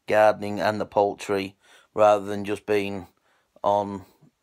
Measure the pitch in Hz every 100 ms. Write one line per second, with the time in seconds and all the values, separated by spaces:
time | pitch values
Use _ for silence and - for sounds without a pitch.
0 | - 107 107 101 101 104 98 104 95 107
1 | 101 - - 98 95 _ _ _ _ -
2 | 104 104 98 104 101 104 - 104 98 101
3 | 90 _ _ _ _ _ - 101 101 98
4 | - _ _ _